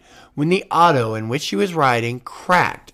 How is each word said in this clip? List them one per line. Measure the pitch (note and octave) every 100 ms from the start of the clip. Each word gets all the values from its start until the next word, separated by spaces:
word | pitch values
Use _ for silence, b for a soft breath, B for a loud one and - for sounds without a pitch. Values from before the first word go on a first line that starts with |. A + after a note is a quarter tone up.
| b b b
when | - D#3
the | F#3 -
auto | D#3 E3+ C#3 A2+
in | A2 A2
which | C3+
she | - G3+
was | G3+
riding | E3 C3+ A#2 A#2 B2
cracked | - - - F3+ A2+ - -